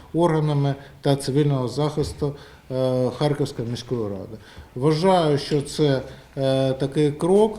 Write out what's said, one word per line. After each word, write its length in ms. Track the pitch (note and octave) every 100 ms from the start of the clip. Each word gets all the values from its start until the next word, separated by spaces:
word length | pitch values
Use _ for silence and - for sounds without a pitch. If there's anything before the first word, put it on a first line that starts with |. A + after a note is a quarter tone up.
| -
органами 600 | D#3+ E3+ D#3 D3+ C#3+ C#3+ C3+ - -
та 160 | C#3+ C#3
цивільного 520 | C3 C3+ D3 C3+ B2
захисту, 680 | C3+ D3+ D3+ C#3 - C#3+ C#3 - - -
е, 400 | C3 C3 B2+ B2 -
Харківської 500 | D3+ C#3+ C#3 - A#2
міської 340 | A#2+ - B2
ради. 340 | G#2 G2 F#2+ G#2+ - - -
Вважаю, 640 | B2+ D3 D#3 F#3+ F#3 D#3 C#3+
що 240 | - D3
це, 380 | C#3+ - D3 C3 - - - C#3+
е, 360 | C3+ C3+ C3+
такий 400 | C3+ C3+ D3+ D3
крок, 460 | D3 E3+ G3+ A3